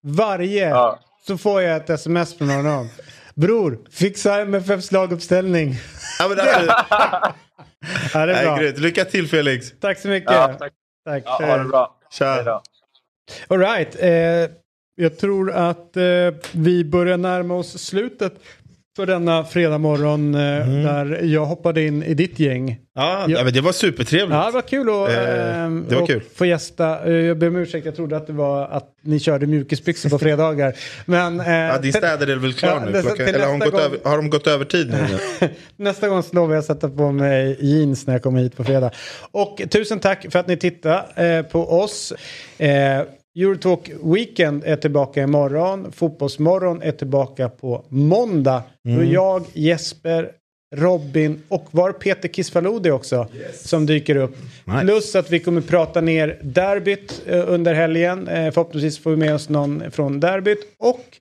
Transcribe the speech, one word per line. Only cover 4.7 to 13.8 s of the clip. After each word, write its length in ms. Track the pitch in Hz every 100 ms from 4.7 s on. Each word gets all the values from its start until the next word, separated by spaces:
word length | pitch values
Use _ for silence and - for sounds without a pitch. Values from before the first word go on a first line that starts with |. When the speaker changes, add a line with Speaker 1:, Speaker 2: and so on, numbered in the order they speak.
Speaker 1:
F-s 220 | 196 185
laguppställning." 840 | 190 185 170 - 180 185 175 147 123 - - - -
Speaker 3:
Ja, 100 | 185
men 120 | 190
alltså 200 | 190 180 170
Speaker 1:
<laughs> 180 | 233 - 208 208 185 208 - _ - - _ - - -
Ja, 120 | 156 160
det 60 |
är 20 |
Speaker 3:
Nej, 100 | 165
Speaker 1:
bra. 120 | 151 147
Speaker 3:
grymt. 220 | 151 135
Lycka 260 | 165 170
till, 240 | 185 196 160
Felix. 440 | 165 143 127 - _
Speaker 1:
Tack 180 | 202 185
så 100 | 202
mycket. 240 | 196 151
Speaker 2:
Ja, 220 | 127 131 135
tack. 140 | 143 _ _ _
Speaker 1:
Tack. 180 | - 143 117
Speaker 2:
Ja, 200 | 127 151
ha 100 | 135
det 60 |
bra. 320 | 131 135 123 _ _
Speaker 3:
Tja. 220 | - 135
Speaker 2:
Hej 100 | 131
då. 180 | 120 110 - _ _ _ _ _ _ - -
Speaker 1:
All 100 | 185
right. 380 | 196 220